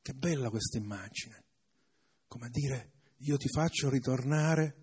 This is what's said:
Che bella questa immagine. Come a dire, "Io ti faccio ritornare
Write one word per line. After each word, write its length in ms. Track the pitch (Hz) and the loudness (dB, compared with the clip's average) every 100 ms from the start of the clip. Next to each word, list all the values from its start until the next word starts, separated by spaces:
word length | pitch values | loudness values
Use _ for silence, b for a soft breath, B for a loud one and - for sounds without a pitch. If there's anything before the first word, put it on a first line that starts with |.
Che 120 | - | -10
bella 360 | 131 170 151 120 | -4 0 2 0
questa 280 | 107 - 120 | 0 -2 -2
immagine. 640 | 104 101 98 - - - _ _ _ _ _ _ _ _ _ | -4 -8 -8 -8 -10 -14 _ _ _ _ _ _ _ _ _
Come 200 | 123 120 | -14 -6
a 40 | |
dire, 400 | 120 139 131 - b b b | -2 -2 -4 -8 b b b
"Io 180 | 143 143 | 0 0
ti 120 | 139 | 2
faccio 400 | 151 165 - 143 | 2 0 2 2
ritornare 840 | 131 131 127 127 151 156 160 156 - | 2 2 0 2 2 4 4 2 -2